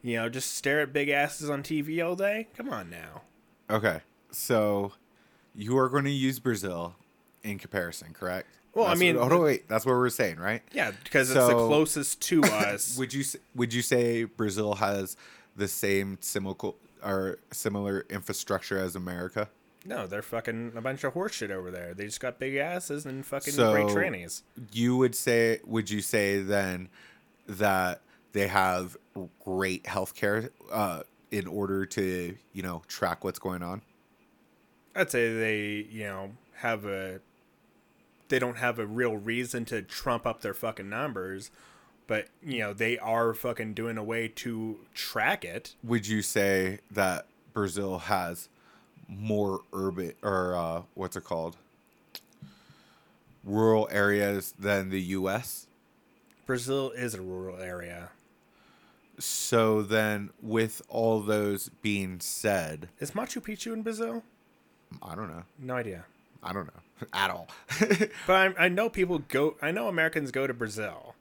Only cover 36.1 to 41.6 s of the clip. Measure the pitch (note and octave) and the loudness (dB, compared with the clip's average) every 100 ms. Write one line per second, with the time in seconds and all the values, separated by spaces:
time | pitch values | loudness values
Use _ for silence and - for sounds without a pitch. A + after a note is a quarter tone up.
36.1 | F#2+ G2 A2+ _ - A#2+ A2+ G2+ G2 F#2+ | -8 -10 -14 _ -6 -4 -2 -4 -6 -6
37.1 | F#2+ _ _ _ _ _ _ _ _ _ | -10 _ _ _ _ _ _ _ _ _
38.1 | _ _ C3 B2 A#2 B2 A#2 G#2+ A2 B2 | _ _ 0 0 0 -2 0 -4 0 0
39.1 | G#2+ G#2 A#2 B2 A#2+ A#2 A2+ F#2 - - | 0 -2 -2 -2 -4 -4 -6 -6 -6 -2
40.1 | A#2 A#2+ A2+ A2 G2 A#2 A2 G2 G#2+ C#3+ | -2 -2 -4 -6 -4 -6 -6 -8 -6 -6
41.1 | G#2 F#2 F#2+ - - | -6 -6 -8 -12 -20